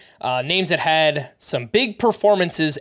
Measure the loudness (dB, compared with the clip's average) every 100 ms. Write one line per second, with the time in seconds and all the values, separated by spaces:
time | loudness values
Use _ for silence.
0 | -20 -8 -4 -2 -2 -2 0 0 0 2
1 | 2 0 -6 _ -6 -6 -2 0 0 0
2 | 0 2 2 2 0 0 -2 0